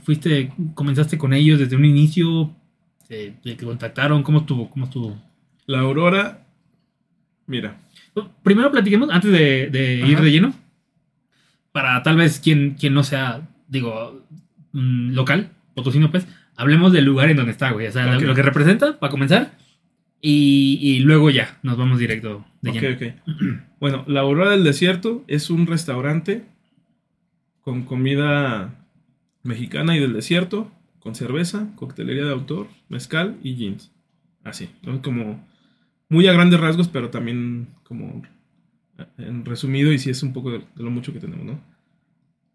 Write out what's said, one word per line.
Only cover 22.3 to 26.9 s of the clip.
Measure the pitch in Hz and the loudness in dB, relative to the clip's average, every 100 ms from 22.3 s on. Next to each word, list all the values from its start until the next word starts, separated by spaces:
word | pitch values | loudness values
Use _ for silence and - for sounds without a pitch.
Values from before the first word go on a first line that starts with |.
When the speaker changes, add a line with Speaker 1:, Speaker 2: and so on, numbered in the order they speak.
| 101 104 _ | -12 -16 _
Speaker 1:
de | 123 | -8
Speaker 2:
Ok, | 131 | -4
Speaker 1:
lleno. | 139 123 | -4 -4
Speaker 2:
ok. | 120 - - 156 139 113 - | -8 -14 -12 -6 -6 -6 -12
<clears throat> | - | -6
Bueno, | 143 135 139 | -4 -4 -4
la | 139 | -2
Aurora | 139 143 190 | 0 2 2
del | 202 | 4
Desierto | 165 139 180 185 220 233 - | 2 2 0 0 -4 -6 -4
es | 147 147 | -6 -2
un | 170 170 | 0 0
restaurante | 165 160 127 139 156 160 214 - _ _ _ _ | -2 -4 -6 -4 -4 -4 -6 -8 _ _ _ _